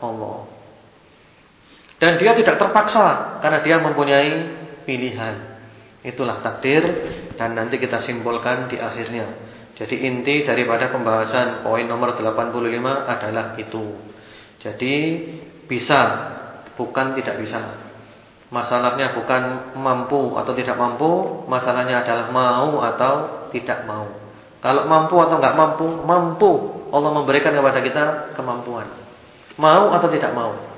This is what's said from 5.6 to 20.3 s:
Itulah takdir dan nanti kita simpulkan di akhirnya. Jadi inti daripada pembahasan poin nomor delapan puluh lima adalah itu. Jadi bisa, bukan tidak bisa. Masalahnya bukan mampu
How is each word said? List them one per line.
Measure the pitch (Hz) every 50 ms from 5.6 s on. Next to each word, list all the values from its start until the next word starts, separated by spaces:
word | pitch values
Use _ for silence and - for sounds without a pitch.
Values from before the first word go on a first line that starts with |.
| - - - - - - - -
Itulah | - 127 123 - 135 120 107 -
takdir | - - - - - 131 143 160 165 175 - - - - - - - - -
dan | - 117 113 117
nanti | 113 110 117 135
kita | 127 127 120 117 113
simpulkan | - - 120 117 110 120 117 117 - 123 127 131 127 127 127
di | -
akhirnya. | 117 110 - 117 113 117 120 117 107 - - - - - - - - - -
Jadi | - 110 - 127 117 131 131
inti | 123 123 120 143 143 147 147
daripada | 135 117 127 120 110 117 117 127 127
pembahasan | - 127 117 113 110 110 110 113 139 127 123 120 117 113
poin | 113 110 110 117 120
nomor | 117 120 120 123 120 -
delapan | - 110 110 110 117 117 117 117
puluh | 120 120 117 117
lima | 120 120 131 135 139 -
adalah | 123 120 - 107 107 110 113 107 107 - 110
itu. | 107 - - 110 110 104 104 - - - - - - - - - - - - - -
Jadi | 107 101 - 127 131 143 147 151 160 165 170 - - - - - - - - - -
bisa, | - 117 - - 147 135 123 - - - - - - - - - - - - - -
bukan | - 120 - - 131 131 131 135 131
tidak | - - - -
bisa. | 110 104 117 113 104 104 - - - - - - - - - - - - _ _ - -
Masalahnya | 123 120 117 - 123 120 127 123 123 135 135 131 -
bukan | 117 110 - 131 127 127 127 127 127 - - -
mampu | 135 135 131 127 123 123 127 143 139 131 120